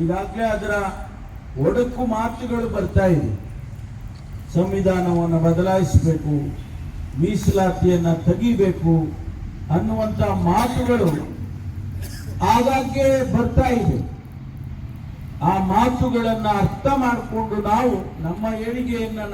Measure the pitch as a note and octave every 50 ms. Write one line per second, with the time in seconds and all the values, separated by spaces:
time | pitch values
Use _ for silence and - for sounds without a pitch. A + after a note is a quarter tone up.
0 | E3+ E3 F3+ F#3+ G3+ G3 - A3 A3+ A3 G#3 F#3+ G3+ G3+ G#3 G3+ G3 F#3+ - -
1 | - - - - - - - - - - - B2+ D3 F#3 G#3 B3 A#3+ - - B3
2 | B3 A3 G#3+ A3 A3+ A3+ - - B3+ A3 A#3 A#3 A#3 A3 - G3+ F3+ E3+ - F#3+
3 | F#3+ F#3 E3 C3+ - G#2+ G2+ - - - - - - - - - - - - -
4 | - - - - - - - - - - - E3 F#3 G3 G3 G3 F#3 F#3+ F#3 F3+
5 | F3+ F3 E3+ E3+ E3+ E3+ E3 D#3+ D#3+ E3 E3 F3 F#3 F#3+ F#3+ F#3+ F3 C3 - D3
6 | D#3+ E3 D3+ - - D3+ D3 C#3+ C#3+ C#3 B2+ - - - - - - - - -
7 | - - - C3 E3+ G#3 G#3 - - - G3 F#3+ F#3+ F3+ - - F3 F3+ F3+ E3+
8 | E3+ E3 D#3+ E3 - E3+ F3+ G3 A3+ A#3+ A3+ F#3+ G3 F#3 E3+ - D#3+ E3 E3 D#3+
9 | D#3 - - - - - - - - - - - - - D#3 F#3+ A3 A3 A3 A3
10 | G#3+ G#3+ - - G#3+ G3+ F#3+ F#3 F3 E3+ F#3+ A3 A#3+ B3 B3+ B3 B3 B3 A#3+ A3+
11 | F#3 D#3+ D3 C#3+ - - - - - - - - - - - - - - - -
12 | - - - - - - - - - A#3+ A#3 A#3+ A#3+ C4+ C4+ C4 B3+ B3+ - C#4
13 | C4+ C4+ C4+ C4 B3+ - G3+ A#3 B3 - - C4+ C4 B3+ A#3+ A3 F3+ E3 - -
14 | - - - - - - - - - - - - - - - - - - - -
15 | - - - - - - - - - F#3 F#3+ F#3+ F#3+ F#3 F#3+ A3 B3 B3+ B3+ -
16 | B3+ B3 A#3 A#3 A3+ A3+ A3+ G#3+ G#3+ G#3+ G3+ G3 F3+ - - - - C4+ C#4+ C4
17 | B3+ A#3+ A3+ A3 - - A3 A3 A3 G#3+ G#3+ G#3 G3+ G3+ G#3+ A#3+ B3+ A#3+ G3+ F#3
18 | - - - - D#3 E3 F#3 G#3 A3 A3 A3 G#3+ A3+ A#3 B3 B3+ B3 B3 A#3 A3+
19 | A3 A3 G#3+ G#3+ G#3 G3+